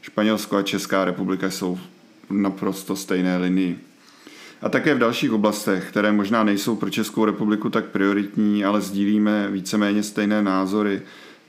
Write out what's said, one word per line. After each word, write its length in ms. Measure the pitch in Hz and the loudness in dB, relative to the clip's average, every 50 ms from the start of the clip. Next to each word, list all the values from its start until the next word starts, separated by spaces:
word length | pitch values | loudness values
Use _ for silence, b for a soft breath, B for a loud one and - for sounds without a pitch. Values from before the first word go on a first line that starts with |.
Španělsko 560 | - - - - 104 107 110 104 104 - 104 101 | -20 -8 -2 0 2 2 2 0 -2 0 0 0
a 40 | |
Česká 440 | 95 98 - 98 - - - 95 95 | 0 0 -2 -4 -2 0 0 2 2
republika 440 | 90 90 92 98 95 95 92 95 95 | 2 0 -2 -2 -2 -2 -2 -2 -4
jsou 300 | 92 - - 90 90 90 - - - - - - - - - - | -4 -4 -4 -4 -4 -4 -8 -14 -20 -20 -20 -20 -20 -20 -12 -4
naprosto 680 | 98 101 98 98 92 - - 101 95 92 - - 98 | -2 0 0 0 -2 -2 -4 -4 -4 -4 -6 -6 -6
stejné 420 | 95 - - 98 92 90 92 90 90 | -6 -4 -2 0 0 2 2 2 0
linii. 420 | 90 90 90 95 95 90 87 - - - - B B B B B B B B B B B B B | 0 0 2 2 0 0 -2 -6 -10 -20 -20 B B B B B B B B B B B B B
A 80 | - 107 | -6 -2
také 260 | - 131 113 160 147 | -2 0 2 2 2
v 40 | 127 | 4
dalších 320 | 117 113 117 117 - 139 | 2 2 2 0 0 0
oblastech, 580 | 113 107 101 107 101 - - - 98 92 90 - | 0 2 2 2 0 0 -2 -2 -2 -2 -2 -2
které 220 | - 104 104 107 | -2 0 2 2
možná 320 | 104 104 101 95 117 117 107 | 2 2 2 2 2 2 2
nejsou 320 | 104 101 98 101 127 117 | 2 2 0 0 -2 -2
pro 140 | 98 - 98 | -2 -2 -4
Českou 360 | 92 - 110 - - - 110 | -2 -2 -4 -2 0 2 2
republiku 440 | 107 104 - 117 107 107 104 - 120 | 2 2 0 0 0 0 0 0 0
tak 160 | - 113 101 | -2 -2 -2
prioritní, 800 | - - 101 95 98 101 101 101 101 - - 107 104 104 104 101 | -2 0 2 2 4 4 2 0 -2 0 0 2 2 2 2 2
ale 160 | 98 104 104 | 2 2 2
sdílíme 680 | 95 92 98 98 101 101 104 107 107 104 107 104 101 98 | 0 -2 -2 -2 0 2 2 2 2 2 2 0 0 -2
víceméně 520 | 101 98 90 - - 107 104 104 101 104 104 | -4 -6 -6 -2 0 0 2 2 2 0 -2
stejné 380 | 104 - - 107 104 107 107 | -2 -2 -2 0 0 2 2
názory. 600 | 104 98 95 95 95 95 98 107 104 104 98 95 B B B B B B B B B | 2 2 2 0 0 0 0 0 0 0 -2 -4 B B B B B B B B B